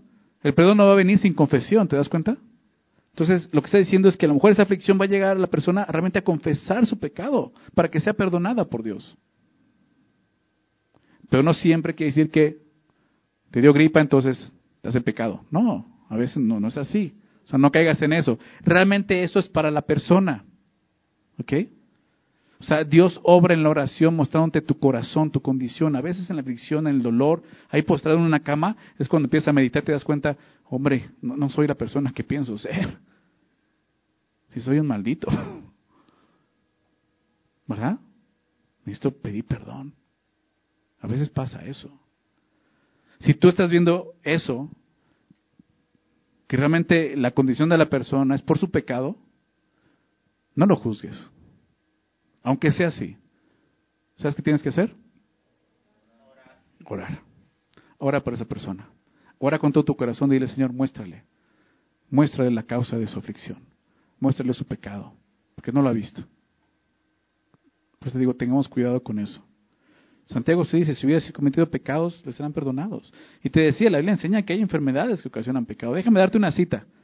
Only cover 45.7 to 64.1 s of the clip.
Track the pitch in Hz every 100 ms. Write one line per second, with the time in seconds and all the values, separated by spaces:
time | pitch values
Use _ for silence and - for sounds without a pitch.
45.7 | _ _ _ _ _ _ _ - 131 147
46.7 | 165 160 165 151 135 123 139 131 120 160
47.7 | 160 151 135 120 139 135 139 - 151 185
48.7 | 156 - 127 139 - _ _ _ _ _
49.7 | _ _ _ _ _ _ _ _ - 196
50.7 | 170 117 104 101 - - _ _ _ _
51.7 | _ _ _ _ _ _ _ 123 135 151
52.7 | 139 170 - 90 - _ _ _ _ _
53.7 | _ _ _ _ _ 147 147 151 151 139
54.7 | 170 214 - _ _ _ _ _ _ _
55.7 | _ _ _ _ _ _ _ _ _ _
56.7 | _ - 95 92 - _ _ _ _ _
57.7 | _ _ _ 139 143 127 117 110 - 98
58.7 | 95 - _ _ _ _ - 135 151 151
59.7 | 151 147 139 120 117 139 135 123 113 131
60.7 | 123 135 - 95 101 _ _ _ _ _
61.7 | _ _ _ - 135 151 139 123 113 -
62.7 | 120 120 117 110 - - - - - _
63.7 | _ _ _ _